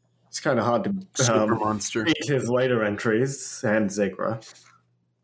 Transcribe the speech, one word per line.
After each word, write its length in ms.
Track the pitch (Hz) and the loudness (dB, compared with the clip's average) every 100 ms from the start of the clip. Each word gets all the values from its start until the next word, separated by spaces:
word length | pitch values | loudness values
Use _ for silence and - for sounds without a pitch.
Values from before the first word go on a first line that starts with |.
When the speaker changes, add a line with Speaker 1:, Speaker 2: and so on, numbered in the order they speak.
| _ _ _ | _ _ _
Speaker 1:
it's 140 | - | -6
kinda 240 | 156 120 | 0 2
hard 180 | 113 117 | 2 2
to, 120 | 98 95 - | 0 -4 -6
Speaker 2:
Super 400 | - 120 110 107 | 0 2 4 4
Speaker 1:
um, 60 | 110 | 2
Speaker 2:
Monster. 420 | 107 107 - 117 | 0 -2 -2 -2
Speaker 1:
beat 220 | 110 - 135 | 0 0 0
his 220 | 135 110 | -2 0
later 320 | 123 131 120 | 0 2 2
entries 800 | 104 104 117 110 135 139 - - | 0 0 0 2 0 -2 -8 -4
and 240 | 113 110 101 | 0 2 0
Zigra. 560 | 98 98 - 95 123 - - - _ _ _ _ _ | 0 -2 -2 -6 -6 -10 -20 -20 _ _ _ _ _